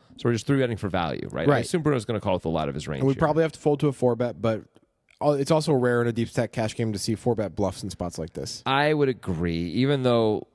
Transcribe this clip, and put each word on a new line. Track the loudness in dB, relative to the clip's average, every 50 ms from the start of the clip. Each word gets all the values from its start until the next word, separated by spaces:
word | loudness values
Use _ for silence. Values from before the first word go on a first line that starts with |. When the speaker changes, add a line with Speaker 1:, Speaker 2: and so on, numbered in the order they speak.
| _ -20 -10
Speaker 1:
So | -4 0 0
we're | 0
just | 0 0
three | 0 2 2
betting | 2 0 -2
for | -4 -4 -2
value, | -2 -2 -2 -2 -4 -6 -8 -8
right? | -6 0 2
Speaker 2:
Right. | 2 2
Speaker 1:
I | 2
assume | 2 0 -2 0 0
Bruno's | 0 0 0 -2
gonna | -2 -4 -2
call | 0 0 0
with | 0 0
a | 0
lot | 0 0 0
of | -2 -4
his | -6 -6
range | -6 -4 0
Speaker 2:
And | 0
we | 0 2
Speaker 1:
here. | 2
Speaker 2:
probably | 2 2 2 2 0
have | 0
to | -2 -2
fold | 0 0 2 2
to | 0 -2
a | 0
four | 0 0 0 2
bet, | 0 -2 -4 -4 -2
but | -2 -2 -2 -2 -6 _ _ _ _ _ _ _ _ _ _ -2
al-, | 0 2 2
it's | 2 2 2
also | 2 2 2 2
rare | 2 4 4 4 4 4
in | 2
a | 2
deep | 0 0 -2 -2
stack | 0 -2 -2 -2
cash | -2 -4 -4 -2 -2
game | -2 -2 -2 -2
to | -2
see | -2 -4 -4
four | 0 0 0 0
bet | 0 -2 -4 -2
bluffs | -2 -2 -2 -2 -4 -8
in | -10
spots | -8 -6 -8 -6 -6
like | -8 -10 -8 -8
this. | -10 -10 -10 -10 -8 -4
Speaker 1:
I | 0 0 2 2 2 2
would | 2 2
agree, | 0 0 -2 -4 -4 -2 0 0 0 0 -2 -2
even | -2 0 0 2 2 2 2
though | 2 2 4 4 4 2 0 -2 -4 -10